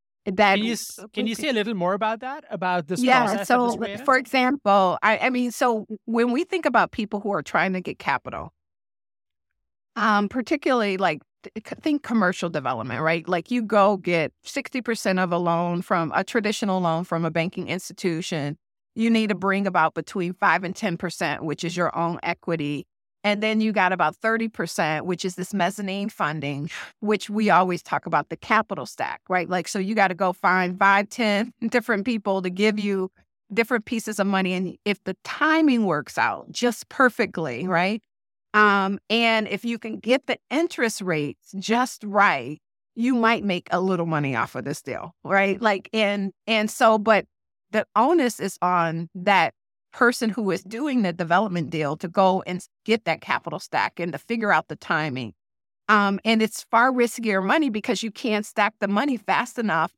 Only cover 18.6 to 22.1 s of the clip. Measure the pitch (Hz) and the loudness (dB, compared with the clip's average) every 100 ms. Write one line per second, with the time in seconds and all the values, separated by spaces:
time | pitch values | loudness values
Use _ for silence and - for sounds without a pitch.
18.6 | _ _ _ - 226 226 214 190 196 196 | _ _ _ -2 2 2 2 0 0 0
19.6 | 196 180 160 165 160 202 175 180 190 170 | 0 2 2 0 -6 -4 -4 0 2 2
20.6 | 170 185 214 170 175 - 165 147 156 143 | 0 -4 -4 -4 -6 -4 -4 -2 -4 -4
21.6 | 165 175 170 156 170 | -4 -2 -2 0 -4